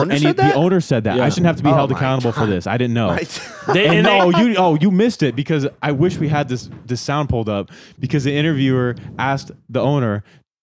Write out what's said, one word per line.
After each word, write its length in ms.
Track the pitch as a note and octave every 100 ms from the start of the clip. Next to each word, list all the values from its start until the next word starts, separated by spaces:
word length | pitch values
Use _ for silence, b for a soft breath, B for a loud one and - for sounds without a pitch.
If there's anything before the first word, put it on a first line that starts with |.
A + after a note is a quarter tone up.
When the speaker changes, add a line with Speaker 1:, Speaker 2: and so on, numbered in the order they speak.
Speaker 1:
owner 100 | D#3
Speaker 2:
any, 80 | G#3
Speaker 1:
said 160 | D3+ -
that? 160 | -
Speaker 2:
the 60 | C#3
owner 220 | F3 F#3
said 220 | - B2 G#2+
that. 120 | B2
Speaker 3:
Yeah. 60 | B2
Speaker 2:
"I 40 |
shouldn't 180 | - F3
have 100 | D#3+
to 60 |
be 60 | C#3+
Speaker 1:
Oh 40 |
Speaker 2:
held 180 | C#3+ C#3
Speaker 1:
my 60 | C3
Speaker 2:
accountable 340 | C3 C3 A#2+
for 100 | A2+
Speaker 1:
God. 80 | A2
Speaker 2:
this. 180 | F2+ F#2+
I 100 | A#2
didn't 160 | B2
know." 160 | A#2 G#2
Speaker 1:
Right. 320 | E2+ E3 - - -
<laughs> 180 | -
Speaker 3:
They, 120 | F3 G#3
Speaker 2:
And 100 | E3+
Speaker 3:
and 80 | F3
they 120 | G3
Speaker 2:
oh, 100 | F3+
you, 240 | F#3 A#3+ F#3+
oh, 180 | F3+ D3
you 80 | F#3+
missed 300 | F#3 A#3 -
it 140 | C#3 A#2
because 320 | C#3+ D#3 C#3 -
I 80 | D#3+
wish 260 | C3+ F3 -
we 100 | D3
had 200 | D3 C#3
this, 180 | B2 - - -
this 140 | A#2+
sound 300 | - C#3+ C#3+
pulled 180 | B2+ G#2+
up 220 | G2+ F#2 B B -
because 240 | C3 D3+
the 120 | C3 C#3+
interviewer 600 | D#3 C#3+ C3+ B2+ B2 A#2 B -
asked 320 | C3 C#3 - - -
the 100 | A#2+
owner, 440 | A#2+ C#3+ A#2 G2+ b b _ _